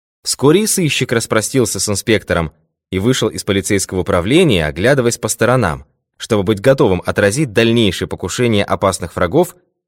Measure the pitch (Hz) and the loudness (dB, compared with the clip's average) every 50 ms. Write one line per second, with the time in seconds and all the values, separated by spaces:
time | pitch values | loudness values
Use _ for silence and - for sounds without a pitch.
0 | _ _ _ _ - - - - 123 143 165 202 220 202 - 202 175 139 - - | _ _ _ _ -8 -8 -6 0 2 4 4 4 2 0 -2 0 0 -2 0 -2
1 | 135 - 120 117 - - 117 110 104 - - 131 113 - - 98 - 104 101 92 | -2 0 -2 -2 -2 0 -2 -2 -2 0 0 0 0 0 -2 -6 -4 -4 -4 -4
2 | - - 107 98 - - 87 85 82 76 - _ _ _ _ _ _ - 95 92 | 0 0 0 0 2 0 -2 -2 -2 -4 -6 _ _ _ _ _ _ -6 -4 -2
3 | 98 123 131 - 120 104 80 90 - - 98 98 - - 104 95 - - 95 92 | 0 0 0 0 0 -2 -4 -6 -4 -2 -2 -2 0 0 -2 -2 -2 -2 -4 -6
4 | 85 - 92 87 85 104 139 180 190 151 104 85 78 76 71 80 101 123 147 135 | -2 0 0 0 2 2 2 2 4 4 2 2 0 -2 -2 0 0 2 2 2
5 | 117 120 - - - 107 - - 113 117 127 131 110 82 71 65 - _ _ _ | 2 0 -2 -2 -6 -6 -2 0 0 2 2 2 0 0 -2 -4 -10 _ _ _
6 | _ _ _ - - - 113 104 92 104 110 98 98 135 139 135 143 101 92 87 | _ _ _ -18 -4 -2 -2 0 2 0 0 2 2 2 2 4 2 2 2 0
7 | - 95 90 107 104 101 104 143 160 120 95 113 117 113 117 120 110 95 85 - | -2 -4 -2 0 0 0 2 0 -4 -2 0 0 2 2 2 2 2 2 0 -2
8 | 92 78 92 - - 90 - - 123 117 110 101 - - 92 82 104 95 90 - | -6 -6 -6 -8 -8 -8 -4 -2 0 0 0 0 0 -2 -2 0 0 0 0 -2
9 | 90 80 - - 90 85 101 156 180 - - _ _ _ _ _ _ | -8 -8 -4 -2 -2 0 2 0 0 0 -4 _ _ _ _ _ _